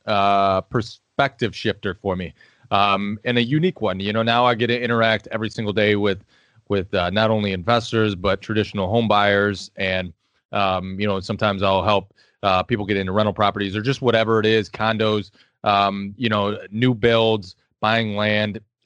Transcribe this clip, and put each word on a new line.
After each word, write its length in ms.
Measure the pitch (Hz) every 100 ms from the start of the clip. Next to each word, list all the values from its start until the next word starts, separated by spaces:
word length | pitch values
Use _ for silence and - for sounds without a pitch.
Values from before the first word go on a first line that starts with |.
| -
uh, 540 | 101 101 101 98 95
perspective 960 | - 123 - - _ - 139 - 110 -
shifter 380 | 110 95 101
for 220 | 87 98 92
me, 180 | 82 - _ _ -
um, 480 | 101 101 98 101 107 123
and 120 | 120
a 60 |
unique 360 | 120 151 180 -
one. 200 | 104 95
You 120 | 98
know, 120 | 110
now 200 | 113 120
I 120 | 123 113
get 120 | 117
to 140 | 120
interact 460 | 120 117 113 107 -
every 200 | 110 110
single 200 | - 104
day 240 | 98 104 104
with, 280 | 101 98 - _ _ _ -
with, 240 | 101 90 95
uh, 160 | 87
not 180 | 101 110
only 240 | 110 101
investors, 640 | 92 87 120 113 113 107 92
but 260 | 95 98
traditional 480 | - 107 98 104 92
home 180 | 117 110
buyers. 640 | 104 101 101 101 95 - -
And, 380 | 95 92 90 - _ _ _
um, 480 | 101 98 92 92 95
you 60 | 104
know, 140 | 95
sometimes 420 | 95 101 107 98
I'll 220 | 95 95
help, 280 | 98 101 98 _ _ _
uh, 220 | 101 92
people 240 | 92 110 104
get 100 | 98
into 140 | 92
rental 220 | 101 107
properties 420 | 98 104 101 98 104
or 60 |
just 200 | 120 131
whatever 380 | 127 113 110 113
it 80 | 107
is, 200 | 110 98
condos, 640 | - 110 110 110 107 101 _ _ _
um, 520 | 107 101 101 98 98 104
you 100 | 117
know, 300 | 107 101 107 95
new 240 | 107 127 117
builds, 600 | 117 113 113 107 92 - _ _
buying 340 | 110 113 110 101
land. 440 | 107 107 107 107 - _